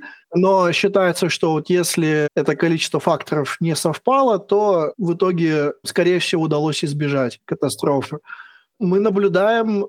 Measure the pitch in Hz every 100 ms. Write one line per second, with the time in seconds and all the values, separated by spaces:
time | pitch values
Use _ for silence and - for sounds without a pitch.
0 | - - - 175 185 190 175 160 202 196
1 | 180 170 175 - 165 156 143 180 165 -
2 | 156 151 147 - 147 147 170 160 - 156
3 | - 156 - 151 135 - 165 156 170 151
4 | - 269 262 196 196 202 214 180 151 -
5 | 175 170 185 175 165 151 147 - - -
6 | 175 180 - 170 160 151 156 147 156 147
7 | 143 139 123 - - - 139 - 160 139
8 | - 151 - - - _ _ - 190 190
9 | 214 196 202 170 202 226 220 202